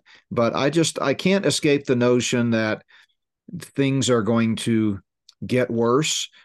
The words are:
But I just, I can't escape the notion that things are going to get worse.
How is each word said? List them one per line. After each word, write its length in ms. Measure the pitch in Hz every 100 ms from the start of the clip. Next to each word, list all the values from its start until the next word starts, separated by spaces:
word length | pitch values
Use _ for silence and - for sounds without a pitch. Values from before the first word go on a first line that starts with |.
| _ - -
But 240 | 120 117
I 160 | 82 135
just, 320 | 156 156 -
I 120 | 135
can't 320 | 131 185 196 202
escape 400 | - 156 143 143
the 100 | 123
notion 540 | 123 123 113 127 120
that 340 | 113 110 104 - _ _ _ _ _ - -
things 500 | - - 139 135 123
are 140 | 123
going 320 | 104 117 113 107
to 440 | - 113 110 98 - _ _ -
get 240 | 98 123 123
worse. 600 | 113 117 127 156 - - _